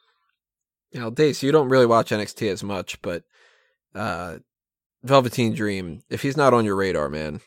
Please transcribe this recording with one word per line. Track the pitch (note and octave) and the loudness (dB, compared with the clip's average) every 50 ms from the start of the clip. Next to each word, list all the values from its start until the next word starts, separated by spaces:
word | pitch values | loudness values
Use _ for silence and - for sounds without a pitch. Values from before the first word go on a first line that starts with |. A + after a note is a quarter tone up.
| _ _ _ _ _ _ _ _ _ _ _ _ _ _ _ _ _ _ - | _ _ _ _ _ _ _ _ _ _ _ _ _ _ _ _ _ _ -14
Now, | B2 A#2 - | -12 -10 -8
Dace, | C3+ D3+ D#3 D3 B2+ - C3+ | 0 0 2 2 0 0 0
you | C#3 | 2
don't | D3+ D#3 C#3 B2+ | 4 4 4 4
really | C3 C3 B2 | 6 6 6
watch | A#2 A2+ A2+ - - | 6 6 4 2 2
N | A2+ G#2+ | -2 -4
X | G2+ - - | -4 -6 -8
T | - A2+ G2+ | -6 -4 -4
as | F2+ G2+ G2+ | -4 -4 -6
much, | G2+ G2+ F2+ F2+ - - - - | -6 -8 -8 -8 -10 -12 -10 -8
but, | G2 F2 E2+ - _ _ _ _ _ _ _ _ _ _ _ _ _ - | -8 -8 -8 -10 _ _ _ _ _ _ _ _ _ _ _ _ _ -10
uh, | F#2+ G#2+ G#2+ F2 E2+ F2+ F2 - A2 - _ _ _ _ _ _ _ _ _ _ _ - | -8 -6 -6 -6 -8 -8 -10 -12 -14 -18 _ _ _ _ _ _ _ _ _ _ _ -2
Velveteen | B2 C#3 C#3 B2+ A#2 - C3 A#2 A2+ A2 | 2 4 4 4 2 0 0 0 0 0
Dream, | - G#2+ G#2 G2 F#2+ F#2 E2+ D2+ - - _ | -2 -4 -4 -4 -6 -8 -10 -12 -14 -12 _
if | A2+ G#2+ - | -10 -6 -6
he's | C#3 C3+ D3+ | -4 0 2
not | C#3 C3 A#2+ | 4 4 6
on | A#2 A2 | 4 4
your | G#2 G2 | 2 0
radar, | F#2+ G2 F#2+ E2+ D#2 D2 C#2 | 0 0 0 0 -2 -2 -4
man, | D2 D2+ D#2 D2+ D2 D#2 - | -4 -6 -8 -8 -10 -12 -16